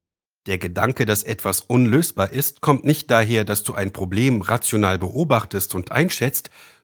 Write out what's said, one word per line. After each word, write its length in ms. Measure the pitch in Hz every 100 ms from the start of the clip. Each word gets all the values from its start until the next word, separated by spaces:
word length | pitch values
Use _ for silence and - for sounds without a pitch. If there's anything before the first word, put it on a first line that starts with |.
| _ _ _ _ -
Der 120 | 92
Gedanke, 460 | 90 87 113 131 113
dass 160 | 104
etwas 380 | - - 98 95
unlösbar 720 | - 123 120 127 170 - 98
ist, 300 | 127 - -
kommt 220 | - 139
nicht 260 | - 147 -
daher, 340 | 117 110 113
dass 180 | 104 101
du 120 | -
ein 180 | - 98
Problem 480 | - 92 98 131 117
rational 580 | 87 117 - 110 98 95
beobachtest 760 | 95 117 165 117 - 98 -
und 180 | 92 -
einschätzt, 580 | 131 180 - 127 - - - - _